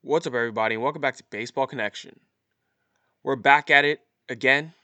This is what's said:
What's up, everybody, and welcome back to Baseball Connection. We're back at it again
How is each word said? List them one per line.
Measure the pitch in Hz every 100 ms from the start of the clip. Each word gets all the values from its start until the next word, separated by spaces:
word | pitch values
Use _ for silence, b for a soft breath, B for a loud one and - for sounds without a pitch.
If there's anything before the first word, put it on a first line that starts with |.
What's | - 156 160
up, |
everybody, | 123 117 113 110
and | 110
welcome | 131 151
back | 139 -
to | _
Baseball | 104 120 - 131
Connection. | 135 104 - - _ _ _ _ _ _ _ _ _ _ _
We're | 139 135
back | 139 147 147
at | 147
it | 143 151 _ _ -
again | 120 131 139 160 _